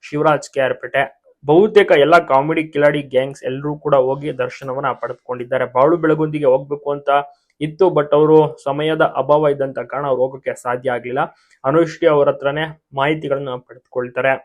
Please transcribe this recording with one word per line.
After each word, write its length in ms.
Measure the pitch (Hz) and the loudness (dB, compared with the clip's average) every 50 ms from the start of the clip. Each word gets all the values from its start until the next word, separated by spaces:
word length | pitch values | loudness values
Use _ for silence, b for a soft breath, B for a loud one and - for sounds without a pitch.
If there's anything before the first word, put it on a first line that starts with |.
| _ - | _ -10
ಶಿವರಾಜ್ 420 | 147 147 151 156 151 139 - - _ | -6 0 0 2 0 0 -4 -8 _
ಕೆ 80 | 139 131 127 | -2 -2 -2
ಆರ್ 80 | 127 - - | -2 -4 -8
ಪೇಟೆ, 220 | 120 - 135 139 - - _ _ _ _ _ _ | -4 -2 -2 -2 -2 -6 _ _ _ _ _ _
ಬಹುತೇಕ 460 | 135 147 170 208 220 214 208 196 - 180 151 143 | 2 4 4 4 6 4 4 6 6 4 4 6
ಎಲ್ಲ 120 | 147 170 170 165 - 135 | 6 6 4 4 4 0
ಕಾಮಿಡಿ 320 | 135 139 151 160 160 160 156 156 | 0 2 0 -2 -4 -4 -4 -2
ಕಿಲಾಡಿ 320 | 147 147 147 151 151 139 131 127 | 2 2 2 2 0 -6 -2 -2
ಗ್ಯಾಂಗ್ಸ್ 300 | 127 131 139 139 - - 131 | -2 -2 -2 -8 -10 -10 -8
ಎಲ್ಲರೂ 240 | 131 135 143 147 147 147 - | -8 -6 -6 -8 -8 -6 -2
ಕೂಡ 80 | 147 143 139 127 131 | 0 2 2 2 0
ಹೋಗಿ 240 | 135 143 143 151 135 127 123 | -2 -4 -6 -10 -6 -6 -6
ದರ್ಶನವನ್ನ 500 | 127 - - 135 135 127 135 143 135 120 - - | -8 -8 -12 -10 -10 -8 -4 -4 -4 -6 -4 -8
ಪಡೆದುಕೊಂಡಿದ್ದಾರೆ. 640 | 120 123 _ _ - 123 123 123 120 131 131 127 123 - 127 | -12 -12 _ _ -12 -10 -10 -8 -6 -4 -4 -4 -2 0 2
ಬಾಳು 200 | 135 151 170 170 156 | 2 2 2 2 2
ಬೆಳಗುಂದಿಗೆ 460 | 160 156 156 156 156 151 151 147 135 127 | 0 0 0 -2 -4 -4 -2 0 2 2
ಹೋಗ್ಬೇಕು 360 | 131 139 143 147 143 - 143 143 | 2 0 -6 -10 -8 -6 -8 -8
ಅಂತ 140 | 143 143 143 139 143 143 b b b b b b _ 147 | -6 -2 0 0 0 0 b b b b b b _ -8
ಇತ್ತು, 200 | 156 156 - 190 185 156 | -8 0 2 2 2 2
but 140 | 151 147 147 143 147 | 0 0 2 2 2
ಅವರು 180 | 156 151 156 156 156 147 156 - - | 4 6 6 6 4 4 -2 -8 -6
ಸಮಯದ 380 | 143 139 143 151 156 160 156 156 - - 139 135 | -6 -4 -4 -2 -2 0 0 0 -2 0 -4 0
ಅಭಾವ 260 | 135 147 151 156 147 143 | 2 2 2 2 0 0
ಇದ್ದಂತ 240 | - 135 135 131 - 123 120 - | -2 -4 -6 -6 -10 -10 -8 -8
ಕಾರಣ 140 | 131 147 143 131 | -8 -4 -4 -2
ಅವ್ರು 100 | 123 127 | 0 -2
ಹೋಗೋಕೆ 280 | 135 135 131 _ 127 117 - - | -4 -4 -8 _ -10 -10 -8 -6
ಸಾಧ್ಯ 280 | 123 123 127 127 131 123 | -6 -6 -4 -4 -4 -6
ಆಗ್ಲಿಲ್ಲ. 260 | 120 120 123 123 135 160 170 b b b b b b b | -4 -6 -6 -4 -4 -4 -4 b b b b b b b
ಅನುಶ್ರೀ 420 | 131 143 165 170 160 160 - 170 165 151 | 0 2 2 2 0 -2 0 2 2 4
ಅವ್ರ 140 | 143 143 143 - | 4 4 2 0
ಹತ್ರನೇ 320 | - - 139 143 151 160 160 156 _ _ _ 139 135 | -2 -4 -4 -4 -4 -6 -6 -8 _ _ _ -4 -2
ಮಾಹಿತಿಗಳನ್ನ 640 | 135 147 156 156 151 143 139 139 143 135 127 123 _ _ | -2 0 -2 -2 -2 -4 -4 -4 -4 -8 -10 -10 _ _
ಪಡೆದುಕೊಳ್ತಾರೆ. 640 | 113 123 _ _ - 127 123 123 123 127 127 135 135 - - | -20 -20 _ _ -6 -6 -6 -6 -6 -2 0 0 0 -2 -4